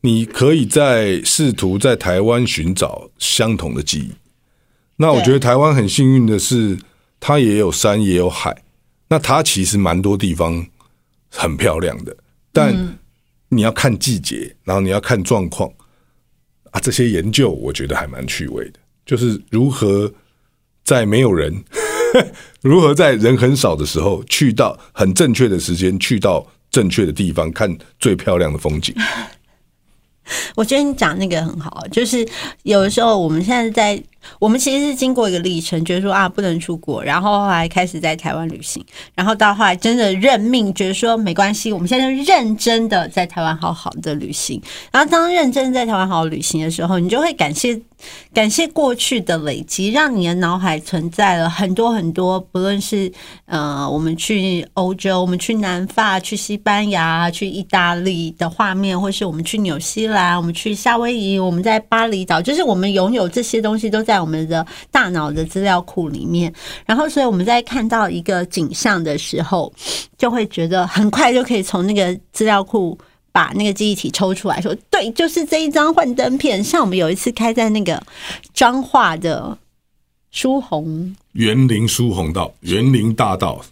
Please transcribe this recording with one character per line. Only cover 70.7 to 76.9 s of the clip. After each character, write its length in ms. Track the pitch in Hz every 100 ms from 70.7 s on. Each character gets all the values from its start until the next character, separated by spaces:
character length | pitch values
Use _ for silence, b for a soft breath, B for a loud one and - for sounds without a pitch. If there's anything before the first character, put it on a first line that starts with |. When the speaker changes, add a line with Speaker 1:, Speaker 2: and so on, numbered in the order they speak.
| 185 175
Speaker 2:
很 240 | - 214
快 220 | 226 285
就 100 | 247
可 120 | 247
以 80 | 233
从 240 | 190 190 185
那 60 |
个 260 | 208 180 185 _
资 120 | -
料 200 | 214 202
库 340 | 196 220 175 - b b _
把 200 | 185 151
那 100 | 190
个 80 | 208
记 200 | 196 214
忆 20 |
体 160 | 202 -
抽 240 | - 190
出 140 | 190 214
来， 100 | -
说 160 | 170 190 _
，“对， 220 | - 214
就 180 | 226 330
是 160 | 330
这 180 | 311 311
一 80 | 320
张 220 | 302 302
幻 220 | 330 285
灯 240 | 247 247 262
片。” 260 | 302 196
像 160 | 208 339
我 60 |
们 100 | 233